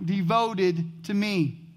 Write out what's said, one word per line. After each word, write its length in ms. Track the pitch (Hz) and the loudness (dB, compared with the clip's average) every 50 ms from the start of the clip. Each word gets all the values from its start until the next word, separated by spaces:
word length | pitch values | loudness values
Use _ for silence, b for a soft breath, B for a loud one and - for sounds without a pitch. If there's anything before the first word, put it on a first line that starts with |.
devoted 1000 | 185 165 196 196 180 165 220 226 233 226 220 180 190 180 170 165 165 170 - - - | -4 -2 0 0 2 2 2 2 2 2 2 2 2 2 2 0 -4 -6 -8 -12 -6
to 100 | - 202 | -4 -2
me. 460 | 202 208 214 202 180 156 131 113 - - - - | -2 0 0 0 0 0 0 -4 -8 -16 -20 -20